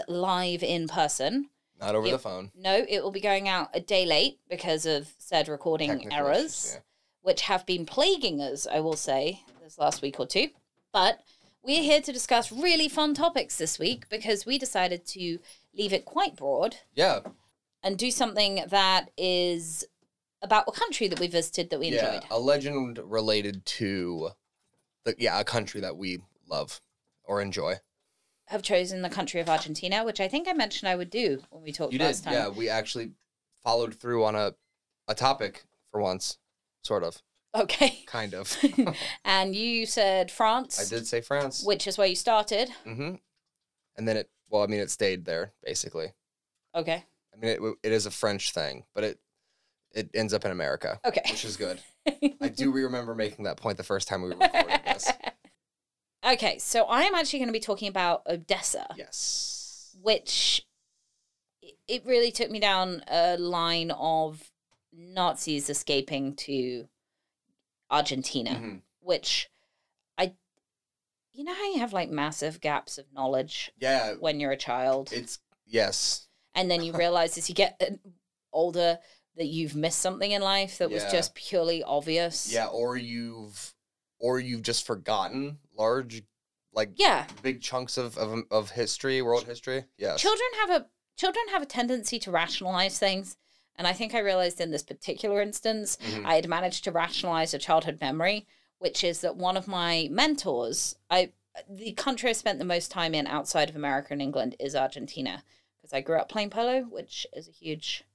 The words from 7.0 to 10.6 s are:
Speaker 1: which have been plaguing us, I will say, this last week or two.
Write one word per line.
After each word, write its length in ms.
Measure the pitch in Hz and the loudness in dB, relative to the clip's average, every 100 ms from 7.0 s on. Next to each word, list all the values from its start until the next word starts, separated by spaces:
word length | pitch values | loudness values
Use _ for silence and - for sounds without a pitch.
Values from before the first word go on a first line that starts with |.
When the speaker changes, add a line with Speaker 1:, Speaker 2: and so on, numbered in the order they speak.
| _ _ | _ _
Speaker 1:
which 180 | 185 180 | 0 0
have 220 | - 185 | 2 0
been 220 | 190 180 160 | 0 -4 -2
plaguing 540 | - 339 359 233 143 | 2 4 4 0 -2
us, 240 | 139 143 - | -4 -4 -2
I 100 | 151 | 0
will 160 | 160 151 | 0 -2
say, 440 | - 135 151 196 - - | 0 0 0 -4 -14 -20
this 160 | 160 - | -18 0
last 240 | 147 147 | 0 2
week 180 | 143 139 | -4 -4
or 60 | 123 | -2
two. 220 | 190 294 _ | 0 0 _